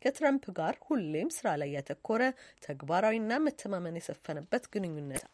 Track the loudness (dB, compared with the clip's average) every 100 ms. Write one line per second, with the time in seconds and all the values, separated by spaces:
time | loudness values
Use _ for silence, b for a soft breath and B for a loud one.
0 | -2 2 4 4 0 -2 -2 -2 0 0
1 | 2 0 -2 -2 0 0 -2 -4 -6 -10
2 | -2 2 2 0 B B -10 -10 0 4
3 | 4 2 0 2 0 0 -4 -4 -4 -6
4 | -8 -10 -6 -8 -2 -2 -2 -4 -4 -4
5 | -4 -6 -4